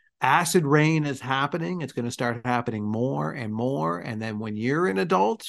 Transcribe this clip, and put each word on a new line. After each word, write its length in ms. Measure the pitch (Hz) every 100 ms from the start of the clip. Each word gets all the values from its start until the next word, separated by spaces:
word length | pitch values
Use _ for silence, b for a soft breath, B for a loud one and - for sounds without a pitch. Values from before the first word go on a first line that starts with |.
| _ -
acid 460 | 131 156 160 185 139
rain 400 | 151 156 160 147
is 160 | 127
happening. 580 | 123 131 147 175 170 180
It's 140 | 131
gonna 180 | - 120
start 300 | - 120 117 123
happening 380 | 123 117 107
more 480 | 107 110 127 143 156
and 220 | 131 110
more. 460 | 110 127 143 160 170
And 220 | 123 110
then 160 | 113 107
when 200 | 110 107
you're 300 | 120 151 185
an 100 | 190
adult, 500 | 180 185 214 226